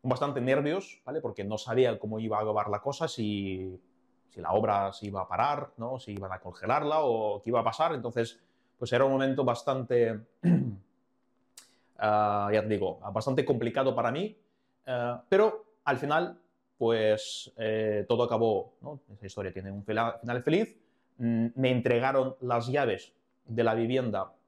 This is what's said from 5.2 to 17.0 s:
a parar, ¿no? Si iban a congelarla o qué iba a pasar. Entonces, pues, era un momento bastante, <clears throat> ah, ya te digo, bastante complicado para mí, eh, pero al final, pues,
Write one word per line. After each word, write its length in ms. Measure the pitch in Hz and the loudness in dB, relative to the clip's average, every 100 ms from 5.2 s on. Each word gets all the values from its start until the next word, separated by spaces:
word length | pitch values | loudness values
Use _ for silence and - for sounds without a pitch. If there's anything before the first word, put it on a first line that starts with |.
a 60 | 92 | -4
parar, 420 | 95 127 143 143 - | 0 0 0 -6 -10
¿no? 220 | 117 131 | -10 -8
Si 140 | 120 | -10
iban 200 | 101 95 | -10 -8
a 80 | 92 | -10
congelarla 640 | 92 85 98 143 147 156 | -12 -10 -2 0 2 0
o 400 | 143 113 107 104 | 2 2 0 -2
qué 80 | 113 | 0
iba 100 | 120 | 2
a 40 | |
pasar. 300 | 117 - 160 | 2 2 0
Entonces, 460 | 151 117 117 117 - _ _ _ _ | 0 -4 -2 -4 -6 _ _ _ _
pues, 140 | 120 | 0
era 120 | 120 | 4
un 80 | 135 | 4
momento 320 | 135 135 135 | 4 2 2
bastante, 760 | 131 117 - 131 123 120 113 110 110 _ | 0 0 0 -2 2 4 4 0 -10 _
<clears throat> 1600 | 170 160 131 98 - _ _ _ _ _ _ - - _ _ - | 4 4 2 -6 -16 _ _ _ _ _ _ -20 -20 _ _ -4
ah, 500 | 107 104 107 101 101 | 0 2 2 2 2
ya 100 | 107 | 2
te 60 | 107 | 2
digo, 320 | 104 95 87 101 | 0 0 -4 -6
bastante 320 | 98 123 131 | -4 0 0
complicado 500 | 139 127 117 127 135 | 2 2 0 0 0
para 180 | 117 117 | 2 0
mí, 240 | 135 208 - _ _ _ _ - | -2 -6 -8 _ _ _ _ -6
eh, 300 | 123 120 120 - | -4 -4 -6 2
pero 500 | 190 214 - - _ | 4 4 2 -14 _
al 140 | - 131 | -2 -2
final, 400 | 147 151 175 - _ _ _ _ | 0 0 0 -8 _ _ _ _
pues, 760 | 113 117 | 0 2